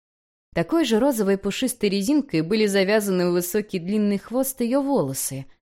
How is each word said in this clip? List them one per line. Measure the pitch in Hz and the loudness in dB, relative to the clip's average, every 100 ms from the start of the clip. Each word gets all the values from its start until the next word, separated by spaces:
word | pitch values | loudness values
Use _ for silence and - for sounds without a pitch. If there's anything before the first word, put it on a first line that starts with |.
| _ _ _ _ _ | _ _ _ _ _
Такой | - 160 330 | -4 0 0
же | 262 220 | 2 2
розовой | 277 226 196 196 | 2 2 0 0
пушистой | 202 - 262 - 208 | -2 -2 -4 -2 -2
резинкой | 196 202 294 262 160 | 0 2 0 2 -2
были | 165 220 208 | 0 0 2
завязаны | 196 190 220 202 185 175 | 2 2 2 2 0 2
в | |
высокий | 175 175 214 208 185 | 0 0 -4 -4 -6
длинный | 175 214 208 202 | -2 0 0 -2
хвост | - 247 262 - | -2 -4 -4 -2
ее | 240 277 | -2 0
волосы, | 277 254 135 139 - 135 135 _ _ | 2 0 0 -4 -8 -8 -12 _ _